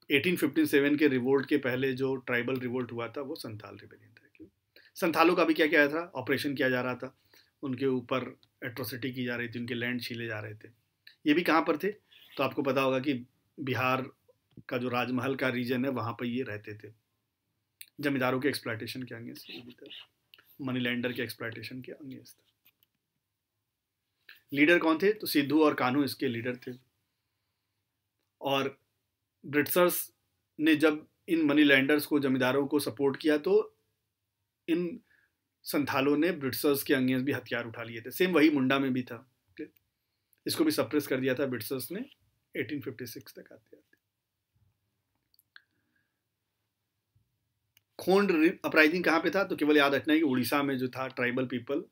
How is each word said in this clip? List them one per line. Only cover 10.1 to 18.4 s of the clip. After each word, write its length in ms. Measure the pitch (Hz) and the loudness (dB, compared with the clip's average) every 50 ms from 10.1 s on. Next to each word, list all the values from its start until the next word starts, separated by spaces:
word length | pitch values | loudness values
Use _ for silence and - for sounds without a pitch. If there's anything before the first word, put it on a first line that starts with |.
| 120 113 117 | -8 -8 -8
जा 140 | 113 110 107 | -8 -8 -8
रहे 140 | 107 110 104 | -8 -10 -14
थे। 160 | 107 - 110 _ _ _ _ _ _ _ - - _ _ 156 | -16 -18 -20 _ _ _ _ _ _ _ -20 -20 _ _ 2
ये 60 | 147 | 2
भी 80 | 170 | 4
कहाँ 200 | 180 180 156 165 | 4 4 4 4
पर 160 | 156 160 160 151 | 4 2 -2 -2
थे, 140 | - 202 202 - _ _ _ - - _ - - | -2 -6 -6 -8 _ _ _ -20 -20 _ -4 -2
तो 60 | 135 | -2
आपको 180 | 135 - - | -2 -2 -2
पता 200 | 135 139 127 139 | -2 0 2 2
होगा 180 | 135 131 131 131 | 2 2 0 0
कि 260 | 131 151 135 120 123 - _ _ _ _ _ - | 0 -2 -2 -2 -6 -12 _ _ _ _ _ -10
बिहार 500 | 147 131 123 117 127 127 131 127 127 - - _ _ _ _ _ _ _ _ - - - | -6 -4 -2 0 2 2 2 0 -2 -6 -12 _ _ _ _ _ _ _ _ -20 -12 -6
का 80 | 135 127 | -4 -4
जो 120 | 120 127 | -4 -2
राजमहल 460 | 120 123 123 120 127 123 120 135 135 | -2 -2 -2 -2 -2 -2 -2 -2 -2
का 140 | 127 139 127 | -2 -2 -2
रीजन 360 | 120 123 123 120 131 123 127 | 0 -2 -2 -2 -2 -2 -2
है, 60 | 139 | -2
वहाँ 220 | 131 120 107 117 113 | -2 -4 -4 -6 -6
पर 120 | - 127 | -6 -6
ये 180 | 123 120 127 131 | -6 -4 -6 -6
रहते 300 | 110 104 104 104 110 104 | -6 -10 -12 -12 -14 -16
थे, 200 | 107 - 110 113 _ _ _ _ _ _ _ _ _ _ _ _ _ _ _ _ _ - - _ - | -16 -16 -20 -20 _ _ _ _ _ _ _ _ _ _ _ _ _ _ _ _ _ -20 -20 _ -6
जमींदारों 400 | 143 143 139 131 127 127 127 | -4 -2 0 0 0 0 0
के 80 | 131 | 2